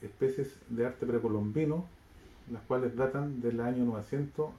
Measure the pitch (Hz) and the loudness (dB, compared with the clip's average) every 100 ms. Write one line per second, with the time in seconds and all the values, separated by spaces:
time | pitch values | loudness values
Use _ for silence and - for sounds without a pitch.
0 | 107 - 131 131 135 - - 117 120 - | -12 0 0 0 -4 -6 -6 -2 -2 -2
1 | 120 117 110 107 104 147 151 165 180 - | 0 2 2 0 0 2 2 0 -2 -10
2 | - - - - - 113 - 127 123 113 | -20 -20 -20 -18 -12 -10 -2 0 2 2
3 | 131 139 143 127 117 117 120 127 120 107 | 0 2 -2 -2 0 0 0 2 2 0
4 | 101 139 143 - 151 | -2 -2 -2 -2 -4